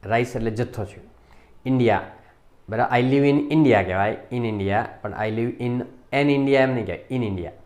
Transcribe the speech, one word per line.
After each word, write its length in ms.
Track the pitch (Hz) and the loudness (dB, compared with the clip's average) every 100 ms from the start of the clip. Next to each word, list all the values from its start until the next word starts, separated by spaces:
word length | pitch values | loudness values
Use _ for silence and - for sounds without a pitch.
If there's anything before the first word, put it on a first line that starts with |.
રાઈસ 300 | 98 117 123 | -2 -2 0
એટલે 160 | 127 113 | -2 -4
જથ્થો 340 | 110 123 - | -4 -6 -6
છે. 140 | 101 - - - _ - _ - | -10 -10 -20 -20 _ -20 _ -14
ઇન્ડિયા, 360 | - 131 120 98 - - - _ - _ - | -2 2 4 2 -2 -18 -20 _ -20 _ -10
બરાબર? 280 | 107 120 123 | -4 0 2
I 40 | |
live 240 | 127 139 143 | 2 4 4
in 220 | 143 143 | 2 2
India 320 | 156 147 107 | 4 6 4
કહેવાય, 320 | 92 92 101 113 - | 2 0 -2 -2 -8
in 120 | 123 | -6
India, 420 | 117 107 98 101 117 - | -4 -2 0 0 -2 -8
પણ 120 | 107 | -12
I 180 | - 110 | -6 -4
live 200 | 110 117 120 | -2 -4 -4
in 200 | 123 123 123 - - | -4 -4 -6 -12 -6
an 180 | 139 143 | 0 2
India 280 | 143 139 139 | 2 2 4
એમ 160 | 131 | 4
નહીં 120 | 127 | 0
કહેવાય, 320 | 98 87 - 131 | -4 -8 -6 -4
in 60 | |
India. 260 | 110 95 82 - | -4 -4 -8 -14